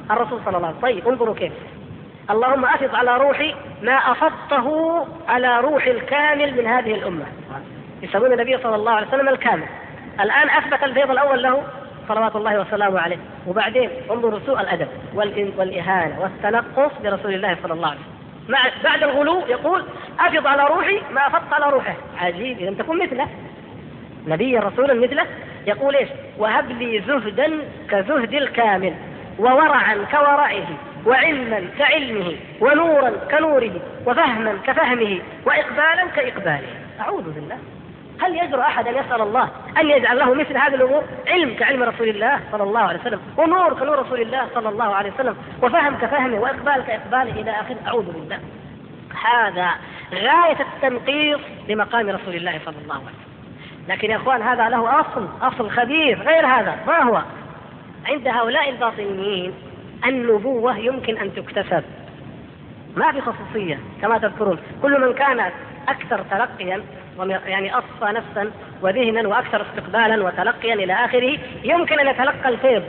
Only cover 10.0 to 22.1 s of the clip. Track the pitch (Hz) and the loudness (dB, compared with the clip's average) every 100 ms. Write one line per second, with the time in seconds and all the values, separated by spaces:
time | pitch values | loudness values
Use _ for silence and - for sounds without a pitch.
10 | - - 202 262 302 311 - 269 277 247 | -10 -2 2 4 4 4 2 0 2 2
11 | 269 254 285 254 254 269 - - - - | 2 4 4 4 4 2 -2 -10 -16 -12
12 | - 214 220 208 214 208 190 202 202 185 | -4 0 0 0 0 0 0 0 2 2
13 | 170 170 - - 180 196 208 240 220 170 | 0 -4 -8 -10 -4 -2 2 2 0 -2
14 | 165 233 233 214 269 247 196 175 147 - | -4 0 0 0 -2 0 0 -2 -4 -8
15 | - 196 202 202 196 196 185 185 180 190 | -6 -2 -2 -2 -2 -2 -2 -2 0 0
16 | 160 147 185 - 208 233 233 262 285 277 | 0 -2 -6 -2 0 0 0 0 0 0
17 | 208 190 208 190 202 170 175 165 160 143 | -4 -2 -2 -2 -2 -2 -4 -4 -4 -4
18 | - - - - - 262 254 - - 311 | -12 -18 -18 -16 -2 0 2 0 0 2
19 | 294 269 294 359 254 247 277 359 - - | 2 2 2 2 0 -2 0 0 -2 -12
20 | - - 339 311 277 285 285 339 - 403 | -8 0 2 4 2 4 4 4 2 0
21 | - 247 277 320 - 294 285 262 208 170 | -2 0 2 0 0 0 2 2 0 -8
22 | - | -12